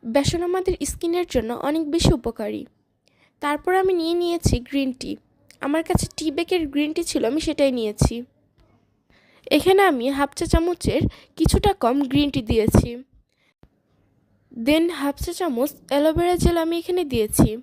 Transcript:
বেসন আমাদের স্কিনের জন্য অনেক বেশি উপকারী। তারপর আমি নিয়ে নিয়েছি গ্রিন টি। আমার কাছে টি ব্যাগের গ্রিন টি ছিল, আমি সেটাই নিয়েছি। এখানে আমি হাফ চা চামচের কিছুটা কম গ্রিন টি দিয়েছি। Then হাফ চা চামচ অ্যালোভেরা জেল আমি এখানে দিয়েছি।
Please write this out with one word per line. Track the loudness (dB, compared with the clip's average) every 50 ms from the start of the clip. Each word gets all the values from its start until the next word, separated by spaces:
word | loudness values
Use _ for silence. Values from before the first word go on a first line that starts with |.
| -8 0 0
বেসন | 2 2 2 -2 -2 -2 0
আমাদের | -2 0 0 -2 -2 -2 -4 -8
স্কিনের | -6 -6 -4 -2 -2 -2 -2 -2 -2
জন্য | -2 -2 -2 -6 -4 -4 -2
অনেক | -2 -2 -2 -2 -2
বেশি | 2 4 4 2 2
উপকারী। | -2 -6 -8 -6 -8 -8 -6 -8 -10 -12 _ _ _ _ _ _ _ _ _ _ _ _ _ _ -4
তারপর | -4 -4 -2 0 0 2 2
আমি | 2 2 2 0
নিয়ে | 0 0 0 0
নিয়েছি | 0 0 -2 -2 0 -2 -2 -2 -4 -4
গ্রিন | -2 -2 -2 -2 -4 _
টি। | -10 -10 -10 -12 _ _ _ _ _ _ -14 _ -4
আমার | -2 -2 -2 -2 0
কাছে | 0 -2 -2 -2 -8 -6
টি | -6 -4 -4
ব্যাগের | -4 -2 -2 -2 -2 -2 -2 -2
গ্রিন | -2 -2 -2 -2
টি | -4 -6
ছিল, | -4 -2 -2 0 0
আমি | -2 -2 -2 -4
সেটাই | 0 2 2 0 2 0
নিয়েছি। | -4 -4 -2 0 0 0 0 -4 -12 _ _ _ _ _ _ _ _ _ _ _ _ _ _ _ _ _ _ _ _ _ _ _ _ 0 0 2
এখানে | 4 4 4 6 6 4
আমি | 4 2 0 -2 0 0
হাফ | -2 -2 -2 -8
চা | -2 0
চামচের | 2 2 2 0 -4 -2 -2 -2 0 0 0 -2 -4 -8 -20 _ _ 0
কিছুটা | 2 2 2 4 2 2 0 2 0
কম | 0 2 2 -2 0
গ্রিন | 0 0 0 0 -2
টি | -6 -6 -2
দিয়েছি। | 0 0 0 4 4 4 2 2 -8 -14 -16 _ _ _ _ _ _ _ _ _ _ _ _ _ _ _ _ _ _ _ _ _ _ _ _ _ _ _ _ _ -14 -6 0 2
Then | 2 4 2 0 -2 -2
হাফ | -4 -4 -2 -4 -6
চা | -8 -4 -4
চামচ | -4 -2 0 0 -2 -2 -4 -10 _ -2
অ্যালোভেরা | 0 2 2 2 2 2 2 2 2 4 2
জেল | 2 2 2
আমি | 0 -2 -2 -4
এখানে | -4 -2 -2 -2 -2 -2 0
দিয়েছি। | -2 -2 0 4 2 2 2 2 -6